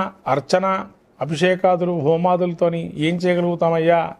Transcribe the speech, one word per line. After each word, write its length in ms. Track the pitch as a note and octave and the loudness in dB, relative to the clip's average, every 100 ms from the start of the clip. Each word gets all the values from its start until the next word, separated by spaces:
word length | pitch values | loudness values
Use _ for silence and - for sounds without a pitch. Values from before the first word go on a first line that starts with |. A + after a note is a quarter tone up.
| F#3+ - - | -2 -6 -2
అర్చన, 380 | C3+ - F#3 F#3+ F#3+ - _ _ _ | -2 0 0 0 -4 -6 _ _ _
అభిషేకాదులు, 720 | D#3 D#3 F3+ F3+ F#3 F3+ F3 F3 C#3+ | -6 0 0 2 2 2 0 0 0
హోమాదులతోని 760 | E3 F3+ F3+ F3+ E3+ E3+ E3+ E3+ - D3+ | 2 2 0 0 0 -2 -2 -8 -4 -2
ఏం 80 | F3 | 0
చేయగలుగుతామయ్యా, 760 | F3+ F3 F3 E3+ E3+ E3 D#3+ E3+ E3 | 0 0 0 0 0 2 2 2 0